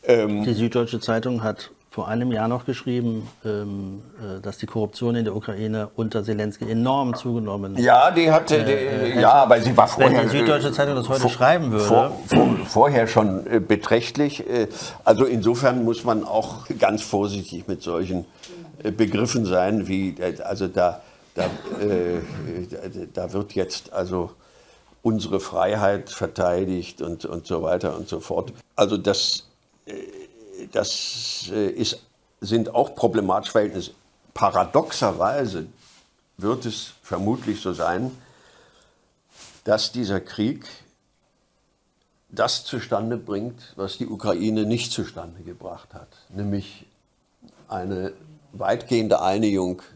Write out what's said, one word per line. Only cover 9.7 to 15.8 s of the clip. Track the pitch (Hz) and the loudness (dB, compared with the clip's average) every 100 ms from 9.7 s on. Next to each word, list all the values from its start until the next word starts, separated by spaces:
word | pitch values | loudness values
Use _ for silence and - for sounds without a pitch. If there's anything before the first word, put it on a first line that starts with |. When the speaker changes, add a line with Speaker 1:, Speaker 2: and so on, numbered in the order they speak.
| 123 | 6
Speaker 1:
war | - | 6
vorher, | - 131 120 | 6 6 6
Speaker 2:
Wenn | 113 | 4
die | 139 | 4
Süddeutsche | 143 147 139 | 4 4 2
Zeitung | 143 143 | 0 0
das | 135 120 | 0 0
heute | - | 2
Speaker 1:
vor, | - | 2
Speaker 2:
schreiben | - 127 175 143 | 4 4 6 2
würde. | 107 104 | 2 6
Speaker 1:
vor, | 117 135 - - | 6 6 -2 2
vor, | - 127 113 - | 4 6 2 0
vorher | - 139 135 110 | 4 6 6 4
schon, | 117 107 92 - | 4 4 0 0
äh, | 110 | 0
beträchtlich. | 87 107 - 117 120 139 147 143 - | 4 0 4 0 0 -2 -2 -2 -4
Äh, | 120 107 - - - | -2 -2 -4 -12 -2
also | - 110 | 4 6
insofern | 131 117 104 120 135 123 | 4 4 2 4 2 2